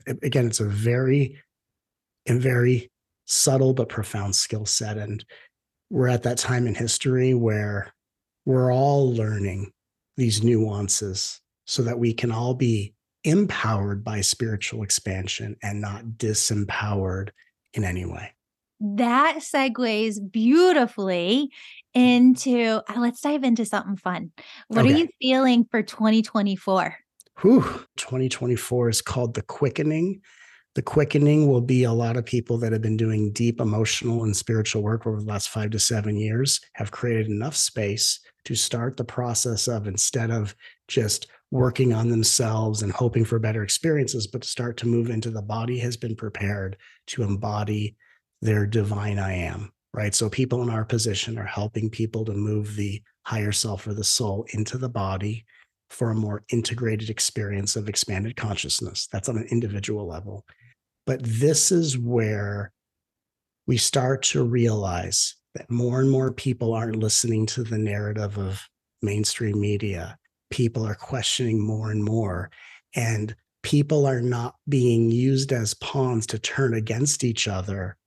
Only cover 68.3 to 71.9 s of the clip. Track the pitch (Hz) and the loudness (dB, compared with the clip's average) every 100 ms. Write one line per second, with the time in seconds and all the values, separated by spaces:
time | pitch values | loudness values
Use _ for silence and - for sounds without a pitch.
68.3 | 101 95 98 - _ _ _ 107 104 107 | -4 -6 -8 -12 _ _ _ -4 -2 -2
69.3 | - 110 101 101 104 104 90 92 - _ | -2 -2 0 0 -2 -2 -6 -10 -14 _
70.3 | _ _ - 120 113 110 101 - 120 - | _ _ -2 0 0 -4 -6 -6 -4 -2
71.3 | - 123 113 107 107 107 | -2 0 0 0 -2 -2